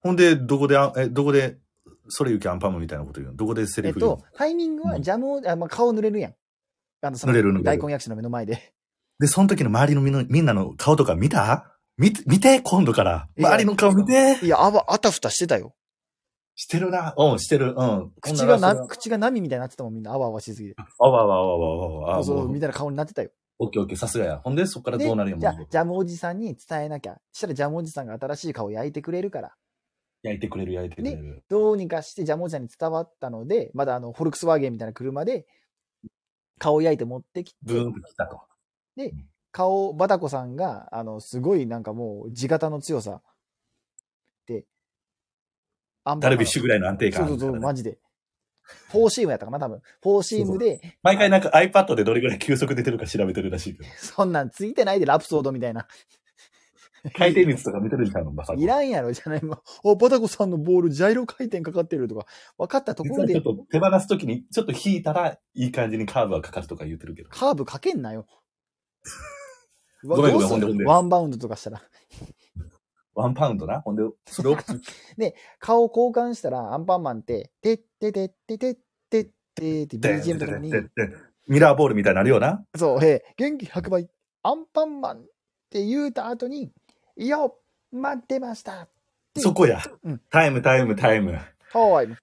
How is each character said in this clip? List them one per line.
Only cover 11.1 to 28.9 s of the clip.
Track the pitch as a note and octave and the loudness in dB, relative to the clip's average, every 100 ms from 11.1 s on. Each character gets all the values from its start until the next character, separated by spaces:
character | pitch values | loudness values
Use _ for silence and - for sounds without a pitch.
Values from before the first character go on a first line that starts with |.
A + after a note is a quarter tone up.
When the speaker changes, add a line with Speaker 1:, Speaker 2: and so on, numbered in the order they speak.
Speaker 1:
見 | E2 G2 | 2 2
た？ | - G#2 B2 - _ _ - | 2 2 0 -2 _ _ 2
見 | E3 | 2
て、 | G#3+ - | 2 2
見 | E3+ | 6
て、 | A3 C4+ | 8 6
今 | B3+ F3+ D#3 | 4 2 4
度 | |
か | A2+ | 4
ら。 | F#2 E2 D2 - | 2 0 -4 2
Speaker 2:
い | |
や、 | D#3 | 4
Speaker 1:
周 | G#3 | 4
り | G#3 | 4
の | G3+ | 4
顔 | G3+ | 4
見 | G3 G3+ | 4 4
て。 | C4 C4+ C4 | 6 6 4
Speaker 2:
い | F3 | 2
や、 | D#3 | 4
あ | F3+ | 6
わ、 | G#3 - | 4 2
あ | G3+ | 2
た | A3+ | 2
ふ | - | 0
た | A2 | -4
し | - | -2
て | F3 | 0
た | A2 | 0
よ。 | F2+ _ _ _ _ _ _ _ _ | -2 _ _ _ _ _ _ _ _
Speaker 1:
し | - - | -18 -6
て | E3 | -2
る | F#3 | -2
な。 | F3+ D#3+ D3 | -2 -4 2
う | D3 | 2
ん、 | A2 | 2
し | - | 0
て | D3 | 2
る。 | C3+ B2+ | 2 0
う | |
ん。 | B2+ G2+ E2+ _ | 0 0 -4 _
Speaker 2:
口 | - D3+ C#3 | -6 0 4
が | |
な、 | |
Speaker 1:
ほ | A3 | 6
ん | |
な | F#3 | 4
ら | |
そ | |
れ | G#3 | 2
は | - | -4
Speaker 2:
口 | - A3+ | -12 -6
が | A3 | -2
波 | A3 B3+ | 0 -2
み | E3 | -4
た | B2+ | -6
い | |
に | |
な | B2+ | -8
っ | |
て | - | -12
た | |
も | B2 | -12
ん、 | |
み | A2+ | -10
ん | |
な。 | G#2+ | -8
あ | C3 | -4
わ | B2 | -4
あ | |
わ | A2 | -6
し | - | -10
す | G#2+ | -12
ぎ | G#2 | -14
て。 | - | -16
Speaker 1:
あ | G2 _ | -20 _
わ | B2+ B2+ | 6 6
あ | G#2+ | 4
わ | |
あ | F#2 F#2 | 4 2
わ | |
あ | E2+ | 0
わ | E2 E2 | -2 -2
あ | F2+ D#2 D#2 | -6 -6 -4
わ | F#2 | -2
あ。 | |
Speaker 2:
そ | C3 | 0
う | C#3+ | -2
そ | |
う、 | |
Speaker 1:
も | C3 | -2
う。 | |
Speaker 2:
み | C#3 | -4
た | D3 | -4
い | |
な | |
顔 | - D3 | -4 -6
に | C#3 | -6
な | |
っ | D3+ | -8
て | |
た | - | -6
よ。 | G#2 _ _ _ | -10 _ _ _
Speaker 1:
オ | A2+ | -4
ッ | |
ケ | A2 | -2
ー | |
オ | |
ッ | G2 | -4
ケ | |
ー、 | G2+ | -4
さ | A2+ | -6
す | A#2 | -2
が | |
や。 | F#2 D2 | -4 -4
ほ | B2+ | -4
ん | |
で、 | C#3 | -2
そ | F#3+ - | -2 -4
っ | |
か | B2+ | -6
ら | A#2 | -2
ど | D4 | -2
う | A2 | 0
な | |
る | G3 | -2
ん | |
や、 | E3+ | -2
Speaker 2:
で、 | |
じ | F#3+ | -2
ゃ | |
あ、 | |
Speaker 1:
も | E3 | -4
う。 | D#3 | -4
Speaker 2:
ジ | D#3+ | -2
ャ | |
ム | E3+ F3+ | 0 -2
お | |
じ | F3+ E3+ | -4 -6
さ | F3 | -8
ん | F3+ | -8
に | A3+ B2+ | -10 -12
伝 | - D#3 | -10 -8
え | D3 | -6
な | D3 | -10
き | G2 | -12
ゃ。 | F2 _ | -18 _
し | - | -10
た | G3+ | -8
ら | |
ジ | C3+ | -4
ャ | C#3+ | -4
ム | D#3+ | -4
お | |
じ | D#3+ | -8
さ | D#3 | -10
ん | B2 | -12
が | A2+ | -10
新 | C3+ D3 | -8 -8
し | E3 | -8
い | |
顔 | C#3 G#2 | -8 -8
焼 | G#2+ | -6
い | C3+ | -6